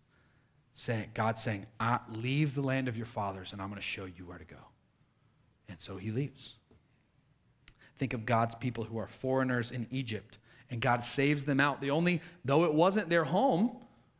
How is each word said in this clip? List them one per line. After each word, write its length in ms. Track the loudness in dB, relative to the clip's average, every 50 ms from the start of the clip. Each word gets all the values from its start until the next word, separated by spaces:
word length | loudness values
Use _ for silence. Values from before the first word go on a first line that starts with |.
| _ _ _ _ _ _ _ _ _ _ _ _ _ _ _
saying, 360 | -8 -4 -4 -2 -4 -4 -4 -4
God 240 | 0 0 0 0 0
saying, 260 | -2 -2 -4 -4 -8 -12 _ -2
"I, 220 | 0 0 0 0 -2
leave 460 | -6 -8 -6 -4 -2 0 2 0 0 0
the 80 | -2
land 260 | -2 0 0 0 -2
of 100 | -2 -4
your 100 | -6 -8
fathers, 440 | -6 -6 -4 -4 -4 -4 -6 -10 -12
and 80 | -10 -8
I'm 100 | -8 -8
gonna 120 | -8 -8
show 240 | -8 -8 -8 -8 -8
you 220 | -12 -12 -14 -16
where 100 | -14 -14
to 80 | -16 -16
go." 220 | -18 -20 -20 -20 -20 _ _ _ _ _ _ _ _ _ _ _ _ _ _ _ _ _ _ _
And 140 | -18 -14 -14
so 160 | -12 -12 -10
he 140 | -8 -6 -2
leaves. 420 | -2 -2 -2 -4 -8 -14 -18 -20 -20 _ _ _ -20 _ _ _ _ _ _ _ _ _ _ _ _ _ _ _ _ _ _ -20 -20 _ -20 -20 _
Think 160 | -4 -4 -4 -4
of 140 | -4 0
God's 260 | 2 4 4 4 2 0
people 300 | -4 -4 -4 -4 -4 -6
who 140 | -6 -6 -8
are 80 | -8
foreigners 640 | -8 -10 -6 -2 0 2 2 2 2 0 0 -2 -4
in 160 | -6 -8 -8 -6
Egypt, 480 | -6 -6 -4 -4 -6 -6 -8 -12 -20 -20 _ -20 -20 -20 -10 -8
and 100 | -4 0
God 220 | 4 4 4 4 2
saves 400 | 0 2 4 4 4 2 2 0
them 160 | 0 2 2
out. 220 | 2 2 0 -2
The 100 | -2 0
only, 300 | 2 2 2 2 2 0 -2 -8 -16 -8 0
though 180 | 4 4 6 6
it 100 | 6 6
wasn't 360 | 6 6 6 4 2 2 4
their 160 | 4 4 4
home 600 | 4 2 2 4 4 4 4 2 2 0 -6 -14 -20 -20 -20 _ _ _ _